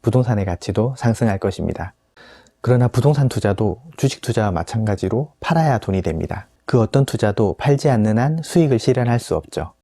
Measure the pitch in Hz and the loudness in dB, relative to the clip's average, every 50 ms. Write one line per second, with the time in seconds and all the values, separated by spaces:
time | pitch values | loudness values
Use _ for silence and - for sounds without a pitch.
0 | - 117 107 127 123 117 117 104 95 95 87 - - - 98 110 110 123 131 - | 0 2 2 2 2 2 0 0 0 -2 -4 -6 -6 -4 -2 0 -2 -2 -2 -2
1 | - 117 110 - 120 110 98 95 - 98 - - 85 82 78 - - 101 _ _ | 0 0 0 2 0 0 0 0 -2 -4 -4 -4 -6 -6 -6 -6 -10 -12 _ _
2 | _ _ _ - - - - - _ _ _ _ - 117 123 120 123 120 - 127 | _ _ _ -20 -20 -20 -20 -20 _ _ _ _ 0 2 4 4 4 2 2 2
3 | 127 143 151 139 139 123 - 107 - 101 104 - 110 101 - - - 165 - - | 2 2 2 4 2 0 0 0 0 0 0 0 -2 -2 -2 -6 -12 -20 -6 -2
4 | - 135 - - - - 113 113 107 101 90 80 85 - - 113 110 107 101 95 | -2 -2 -2 -4 -6 -4 -2 0 0 0 -2 -2 -4 -4 -4 -2 0 0 -2 0
5 | - 92 110 120 147 - _ _ - - 165 165 160 151 127 104 - - 95 95 | -2 -2 -2 -2 -4 -6 _ _ -4 0 0 2 2 2 0 0 0 -2 -2 -2
6 | 87 95 82 80 - - - - - _ _ _ _ - - 120 110 - - 139 | -2 -2 -4 -4 -4 -6 -6 -10 -10 _ _ _ _ 0 2 2 2 2 2 0
7 | 139 - - 113 117 104 101 - 110 95 - - - 143 143 139 - 151 127 110 | 2 2 0 0 0 0 2 2 0 0 0 -2 0 0 0 2 2 2 2 2
8 | 107 107 107 117 123 147 160 165 151 - - 175 165 143 127 113 - - 127 127 | 2 2 2 2 0 0 -2 -4 -6 0 2 2 4 4 2 2 2 0 0 2
9 | 120 120 117 117 - - - 78 - - - 76 78 - _ _ | 2 0 0 0 0 -2 -4 -4 -4 -6 -8 -8 -8 -8 _ _